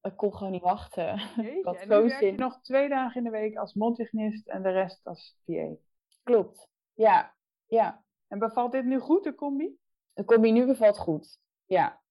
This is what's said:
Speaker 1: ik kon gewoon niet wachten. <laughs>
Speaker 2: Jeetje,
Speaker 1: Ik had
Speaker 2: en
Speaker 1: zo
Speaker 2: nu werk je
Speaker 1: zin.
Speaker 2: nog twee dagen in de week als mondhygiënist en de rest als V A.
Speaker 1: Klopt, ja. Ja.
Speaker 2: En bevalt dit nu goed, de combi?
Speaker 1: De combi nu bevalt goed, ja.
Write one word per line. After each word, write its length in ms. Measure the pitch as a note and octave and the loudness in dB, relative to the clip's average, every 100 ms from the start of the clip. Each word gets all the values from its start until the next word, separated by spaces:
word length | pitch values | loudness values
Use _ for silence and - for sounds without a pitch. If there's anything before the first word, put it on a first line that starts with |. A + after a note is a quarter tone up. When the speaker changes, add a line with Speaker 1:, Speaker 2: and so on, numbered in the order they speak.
Speaker 1:
ik 160 | G3 F#3+ | -10 -4
kon 180 | G#3 | -4
gewoon 180 | F#3+ G3 | -4 -8
niet 100 | F#3 | -4
wachten. 540 | F3 G#3 - - E3 G3+ | -2 -2 -6 -6 -4 -4
<laughs> 200 | - A#3 | -6 -8
Speaker 2:
Jeetje, 220 | A3 D#4+ | -6 -6
Speaker 1:
Ik 60 | |
had 120 | F#4 F3 | -6 -8
Speaker 2:
en 100 | G3 | 2
Speaker 1:
zo 140 | G#3 | 4
Speaker 2:
nu 60 | A#3 | 4
werk 120 | F3 | 2
je 60 | G3 | -2
Speaker 1:
zin. 100 | G3 | -2
Speaker 2:
nog 240 | B3+ - | -6 -6
twee 280 | - C4 C#4+ | -2 0 0
dagen 280 | C4+ B3+ B3 | -2 -4 -6
in 80 | |
de 140 | A#3 A3 | -6 -4
week 180 | G#3+ G#3+ | -6 -6
als 160 | G3+ | -8
mondhygiënist 760 | G#3 A3+ A#3+ A3+ A3 G#3+ G#3+ - | -2 -2 -2 -4 -4 -4 -6 -10
en 140 | F#3+ | -4
de 80 | F#3+ | -2
rest 360 | F#3 F#3+ - - | 0 -2 -6 -16
als 300 | E3 - _ | -16 -18 _
V 40 | - | -10
A. 260 | E3 D#3 - _ _ _ _ | -8 -8 -12 _ _ _ _
Speaker 1:
Klopt, 460 | - A#3 - _ _ _ _ | 2 2 2 _ _ _ _
ja. 420 | - G#3+ F#3 - _ _ _ _ | 2 4 4 2 _ _ _ _
Ja. 380 | A3+ G3 - _ _ _ | 0 0 -4 _ _ _
Speaker 2:
En 100 | G3+ | -4
bevalt 340 | A3 A3 A#3+ | -2 -2 -2
dit 120 | C4 | -2
nu 140 | B3+ C4 | 0 -2
goed, 260 | B3 E4+ | 2 0
de 100 | F#4+ | 0
combi? 420 | C4 C#4+ C#4 E4+ C#4 _ _ _ | -8 -6 -4 -6 -10 _ _ _
Speaker 1:
De 120 | - | -10
combi 280 | - A3+ A3 | 4 6 6
nu 140 | A3+ B3+ | 4 4
bevalt 320 | B3 G#3+ G#3 | 4 4 2
goed, 400 | - D#3 - _ _ _ | -2 -4 -6 _ _ _
ja. 360 | _ F#3 C#3+ - _ | _ 0 0 -4 _